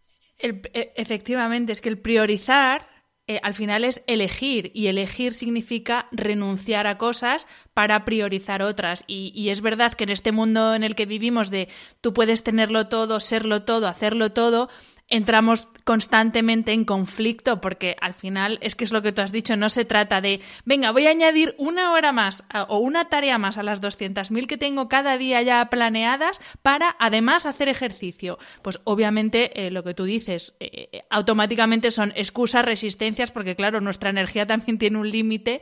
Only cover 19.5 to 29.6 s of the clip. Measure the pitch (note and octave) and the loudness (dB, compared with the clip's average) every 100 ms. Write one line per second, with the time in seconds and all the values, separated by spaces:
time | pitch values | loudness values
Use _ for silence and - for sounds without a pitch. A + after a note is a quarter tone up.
19.5 | G#3+ G#3+ B3 A#3 A3 G#3 G3 G3 G3 - | 2 2 0 0 2 2 0 0 -2 -6
20.5 | - - C#4 A#3 A#3+ D4+ D#4+ D#4+ D#4 D#4+ | -8 0 2 4 6 6 6 6 6 4
21.5 | - C#4+ F4 F4+ E4 D4+ B3 G3+ F#3+ - | 0 -4 0 2 4 4 2 0 -4 -8
22.5 | G#3+ F#3+ G#3 B3 E4 E4+ D4 C#4 A#3+ G3 | -6 -2 0 2 0 0 0 2 2 0
23.5 | G#3 G#3 G#3 G3+ - F#3+ G3 F#3+ A3 B3+ | -2 -4 -4 -6 -6 -6 -6 -4 -4 -4
24.5 | D4 C#4+ C#4 A#3+ C4+ C#4 B3+ C4 B3 B3 | -4 -2 -2 0 0 2 0 2 2 4
25.5 | A#3+ A#3+ B3 A#3 A3 A3+ C4+ D#4+ G4 - | 4 2 2 0 2 0 0 0 -4 -10
26.5 | - C4+ C#4+ E4+ - A3+ A3 A#3 E4+ D#4 | -2 2 2 2 2 2 2 4 2 0
27.5 | C#4 C#4 - B3+ - F3+ - F3+ E3+ - | -2 0 0 -4 -6 -12 -10 -10 -10 -14
28.5 | - G3 F#3 - G#3 G#3+ G#3+ G#3+ A3+ B3 | -14 -10 -6 -2 0 2 2 2 2 0
29.5 | - | -2